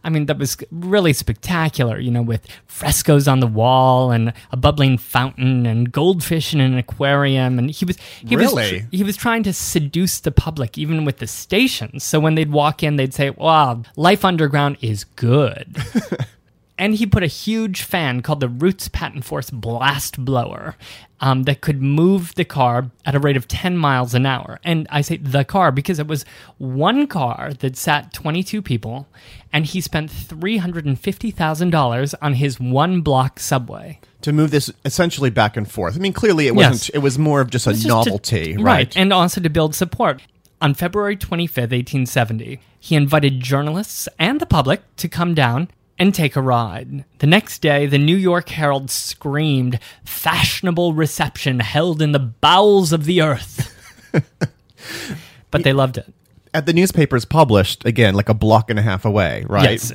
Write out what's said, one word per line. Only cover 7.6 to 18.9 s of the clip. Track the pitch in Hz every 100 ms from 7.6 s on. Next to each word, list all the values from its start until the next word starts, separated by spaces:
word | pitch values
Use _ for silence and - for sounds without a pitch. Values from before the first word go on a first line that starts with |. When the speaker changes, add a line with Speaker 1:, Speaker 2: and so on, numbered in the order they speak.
| 131
Speaker 1:
he | 151 180
was, | - - - 113
he | 240
was | 240
tr-, | 135
Speaker 2:
Really? | 104 90 117
Speaker 1:
he | 185
was | 202 196
trying | 240 226
to | 190
seduce | 175 - 175 143 170 185 -
the | 156
public, | - - 156 120 -
even | 151 160 151
with | -
the | -
stations. | - - 190 262 - 110 113
So | - 156
when | 156
they'd | 156 156
walk | 147 147 -
in, | 156 147
they'd | 131
say, | - 139
"Wow, | - 156 156 135 120 117 -
life | 165 202 190
underground | 170 151 143 143 139
is | 117 104
good." | - - 117 139 127 98 - -
Speaker 2:
<laughs> | 107 240 - - - _ _ _ _ -
Speaker 1:
And | 196 214
he | 220
put | 214
a | 170
huge | - - 220 220 185
fan | - 180 147 123
called | 120 143
the | 127
Roots | 123 175 190
Patent | -